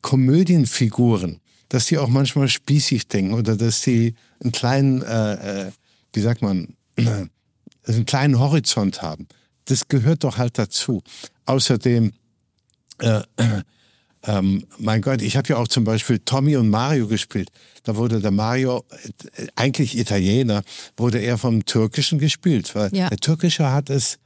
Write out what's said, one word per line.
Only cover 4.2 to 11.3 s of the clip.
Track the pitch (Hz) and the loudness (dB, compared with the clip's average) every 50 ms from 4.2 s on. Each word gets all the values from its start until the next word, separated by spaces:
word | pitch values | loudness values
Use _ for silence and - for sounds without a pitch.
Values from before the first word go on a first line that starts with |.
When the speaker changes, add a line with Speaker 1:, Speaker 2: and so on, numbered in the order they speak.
| _ _ _ _ | _ _ _ _
Speaker 1:
einen | - 123 | -6 -4
kleinen, | 120 - - 120 131 139 139 139 131 127 | -4 -2 0 0 2 2 2 2 2 0
äh, | - - 113 113 110 104 104 - - 98 101 98 98 95 | -2 -2 -2 0 0 -2 -2 -6 -6 -8 -8 -8 -8 -10
äh, | - _ _ _ _ _ _ _ | -14 _ _ _ _ _ _ _
wie | - 110 | -4 -2
sagt | 104 117 120 - | 0 0 0 0
man, | - 101 98 92 80 - - _ _ | -2 -2 -2 -2 -4 -8 -16 _ _
<clears throat> | _ _ | _ _
einen | - 117 117 107 101 90 - _ _ _ _ _ _ _ - _ _ _ - 113 113 117 | -2 0 0 0 -4 -8 -12 _ _ _ _ _ _ _ -20 _ _ _ -2 -2 0 0
kleinen | - - 135 139 147 135 117 | 0 0 2 2 2 4 4
Horizont | 139 143 156 156 117 - - 117 104 95 - - | 2 2 2 0 0 0 -2 0 -2 -2 -2 -4
haben. | - 82 76 - - _ - _ _ _ _ _ _ | -8 -10 -10 -10 -16 _ -20 _ _ _ _ _ _
Das | - 135 - - _ | -2 -2 -2 0 _
gehört | - 135 110 147 165 - - | 0 2 2 2 0 0 -2
doch | 131 - - | -4 -2 -2
halt | 127 120 _ - | -4 -2 _ -2
dazu. | 107 95 - - - - 120 95 - - - - - - | -4 -2 -2 -6 -4 -2 -6 -6 -6 -12 -20 -20 -20 -20